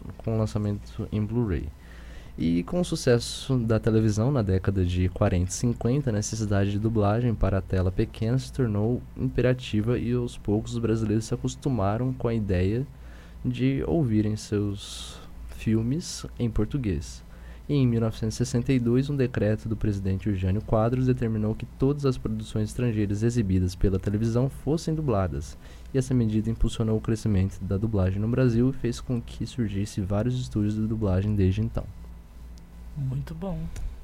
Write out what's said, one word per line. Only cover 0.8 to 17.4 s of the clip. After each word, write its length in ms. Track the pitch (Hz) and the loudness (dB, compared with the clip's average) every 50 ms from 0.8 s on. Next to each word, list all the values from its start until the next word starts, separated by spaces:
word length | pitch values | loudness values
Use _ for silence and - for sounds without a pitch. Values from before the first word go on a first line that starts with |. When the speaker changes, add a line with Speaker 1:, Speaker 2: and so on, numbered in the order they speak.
| - - - - 104 - | -6 -10 -8 -8 -8 -4
Speaker 1:
em 140 | - 107 107 | -2 -2 -2
Blu-ray. 420 | 101 110 120 120 104 85 - - 76 - - - - - - - - - - - - - - | 0 0 0 0 2 0 -2 -2 -6 -10 -12 -18 -18 -18 -16 -16 -14 -14 -14 -14 -14 -6 -2
E 240 | - 165 - 170 170 | 0 2 2 2 0
com 180 | - - 180 | 0 0 -2
o 40 | 180 | 0
sucesso 720 | - 165 151 - 135 120 117 - - - - - - 131 127 | 0 -2 -2 4 4 4 4 4 -2 -8 -8 -4 0 0 0
da 220 | 113 113 110 110 | 2 2 2 2
televisão 500 | - 117 110 110 110 110 101 104 110 135 147 | 2 4 4 4 4 4 4 2 2 2 2
na 80 | 131 | 2
década 420 | 101 95 95 95 - - 95 98 92 | 2 2 2 2 2 2 2 2 2
de 220 | 87 90 90 90 90 | 2 4 2 2 2
quarenta 420 | - - 107 98 92 87 87 90 | 2 2 2 2 4 2 0 0
e 40 | - | -2
cinquenta, 560 | - - 120 117 - - 117 127 147 147 127 | 0 0 0 0 2 0 0 2 2 2 0
a 40 | 104 | 0
necessidade 560 | 104 104 - 110 110 110 101 104 98 98 101 | 0 -2 -2 -2 -2 0 2 2 2 2 2
de 60 | 101 101 | 2 0
dublagem 560 | 107 110 113 107 101 101 104 117 123 123 104 | 0 2 2 4 4 4 4 2 2 2 2
para 260 | - - 98 98 95 | 2 2 2 2 0
a 20 | |
tela 280 | 92 - 95 92 90 92 | 0 0 0 2 2 2
pequena 460 | 92 - 113 - - - 113 110 123 131 | 2 0 -2 -2 -2 -4 -2 0 0 0
se 140 | 127 - | -2 -4
tornou 500 | - - 131 110 104 101 104 113 123 - - - - | -2 0 0 2 2 2 2 2 0 0 -4 -8 -8
imperativa 840 | - - 131 - 131 120 123 127 127 - - - 107 107 117 123 - | -4 -4 -2 0 2 4 4 2 2 -2 -2 0 0 2 2 0 0
e 140 | - 117 123 | 0 0 0
aos 240 | 123 120 120 - - | 0 -2 -4 -6 -8
poucos 360 | - - 101 110 113 117 120 | -2 0 0 0 0 -2 -6
os 60 | 117 | -2
brasileiros 440 | 117 110 113 113 113 104 104 113 110 | 0 2 2 2 2 2 2 0 0
se 80 | - 123 | -2 -4
acostumaram 760 | 123 - 127 - - - 147 131 110 95 98 104 113 127 131 131 | -2 -2 -4 -6 -2 -2 -2 0 2 2 0 0 0 0 -2 -2
com 140 | 127 - 120 | -2 -2 0
a 60 | 117 | 0
ideia 520 | 113 104 98 92 90 92 95 107 123 139 - - - - - - - - - - - - | 0 0 2 2 2 2 2 2 0 -2 -4 -8 -16 -16 -16 -16 -16 -18 -18 -16 -6 -4
de 400 | 127 123 120 127 135 135 135 - - | -4 -2 2 2 2 2 2 0 0
ouvirem 480 | 156 170 151 117 107 107 104 107 107 | 2 2 2 4 4 4 4 2 0
seus 840 | 107 - - 110 101 104 101 98 98 - - - - - - - - - - - - - - - - | -4 -4 -2 0 0 0 0 -2 -6 -8 -12 -12 -12 -12 -12 -14 -16 -16 -16 -16 -14 -14 -12 -12 -6
filmes 680 | - 113 110 113 113 120 135 170 180 - - - - - - - | 0 2 2 2 2 2 0 -2 -4 -6 -10 -10 -10 -12 -6 -2
em 120 | 120 113 | -2 0
português. 760 | 113 - 104 - - 147 123 101 82 69 - - - - - - - - | 2 0 0 0 0 -2 0 0 -2 -2 -4 -6 -12 -16 -16 -18 -18 -16